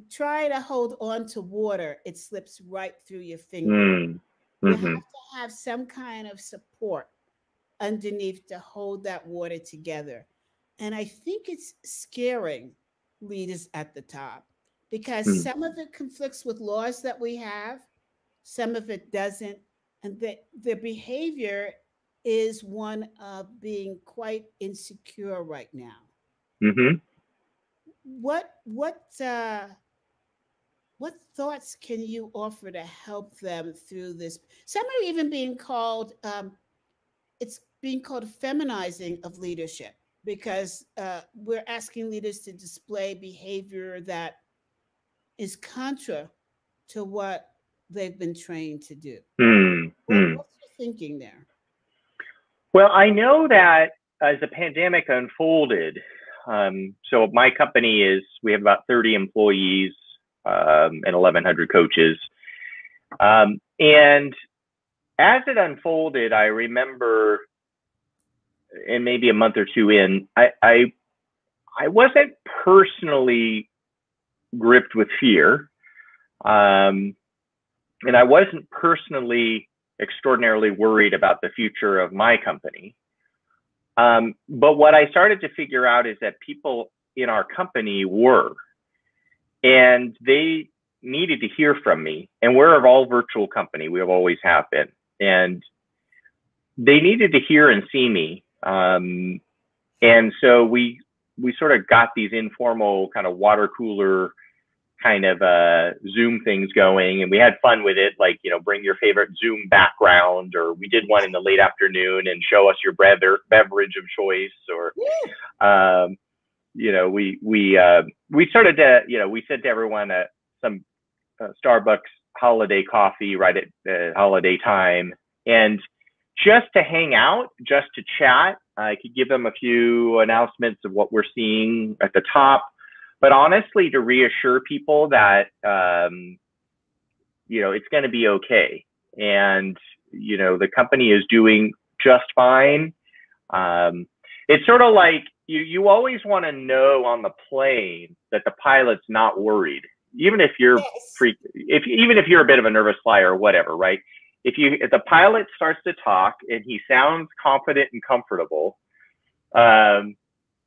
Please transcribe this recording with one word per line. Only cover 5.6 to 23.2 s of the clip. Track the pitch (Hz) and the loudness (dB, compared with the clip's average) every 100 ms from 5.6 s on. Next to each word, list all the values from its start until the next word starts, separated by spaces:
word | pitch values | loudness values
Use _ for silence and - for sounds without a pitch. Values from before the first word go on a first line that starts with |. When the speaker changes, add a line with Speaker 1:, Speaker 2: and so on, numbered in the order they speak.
| 254 240 254 | -16 -16 -16
Speaker 1:
kind | 262 254 220 214 | -20 -20 -20 -20
of | 196 | -20
support | - 208 _ _ 214 175 - _ _ _ _ _ _ - | -20 -20 _ _ -12 -12 -14 _ _ _ _ _ _ -16
underneath | 208 214 202 208 190 190 _ | -12 -12 -12 -12 -14 -16 _
to | 180 | -20
hold | _ 208 202 202 | _ -20 -16 -16
that | 196 180 165 | -16 -16 -16
water | 175 170 165 | -16 -16 -16
together. | 165 156 156 156 147 117 _ _ _ _ _ _ | -20 -20 -18 -16 -18 -20 _ _ _ _ _ _
And | 214 | -16
I | 214 214 | -16 -16
think | _ - 415 403 | _ -16 -16 -16
it's | 339 - _ | -20 -20 _
scaring | - - - - 247 247 175 139 123 _ _ _ _ _ | -20 -20 -20 -12 -10 -8 -12 -14 -18 _ _ _ _ _
leaders | 208 202 185 180 170 | -20 -16 -16 -16 -18
at | 156 151 | -20 -20
the | - | -20
top, | 139 143 135 107 _ _ _ _ _ | -20 -20 -20 -20 _ _ _ _ _
because | 220 220 226 214 | -18 -14 -10 -6
Speaker 2:
Mm. | 190 | -6
Speaker 1:
some | 214 262 | -8 -12
of | 330 320 | -14 -16
it | 311 | -20
conflicts | - 269 - 277 277 254 | -20 -20 -16 -18 -16 -18
with | 220 | -16
laws | 208 208 233 247 | -12 -12 -12 -12
that | 262 247 | -16 -14
we | 233 240 | -14 -14
have, | 220 208 214 262 _ _ _ _ _ _ | -18 -18 -18 -20 _ _ _ _ _ _
some | _ - 233 233 | _ -12 -12 -12
of | 220 | -14
it | 202 _ | -18 _
doesn't, | 202 202 202 208 202 _ _ _ _ | -12 -12 -12 -18 -20 _ _ _ _
and | 202 196 | -20 -16
the, | 226 - _ 285 | -16 -16 _ _
the | 240 220 | -12 -12
behavior | 226 220 220 262 330 294 214 202 202 - _ _ _ _ | -12 -16 -16 -12 -12 -12 -12 -12 -14 -20 _ _ _ _
is | 240 220 220 220 | -8 -6 -6 -10
one | 208 208 214 214 220 | -18 -16 -14 -14 -16
of | _ | _